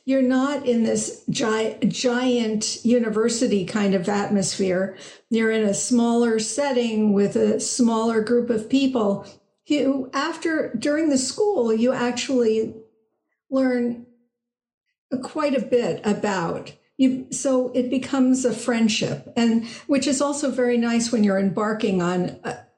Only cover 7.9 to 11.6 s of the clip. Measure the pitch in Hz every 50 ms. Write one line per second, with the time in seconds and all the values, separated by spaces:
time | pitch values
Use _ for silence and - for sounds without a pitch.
7.9 | 226 220 220 233 226 220 214 226 240 240 233 240 233 214 - - - 277 277 262
8.9 | 262 233 214 202 196 - - - - - _ _ _ _ _ - 302 294 262 269
9.9 | 277 269 254 - - 277 285 320 330 - - 339 320 302 - - - 220 - 294
10.9 | 294 311 330 311 277 - - - - - 427 415 403 330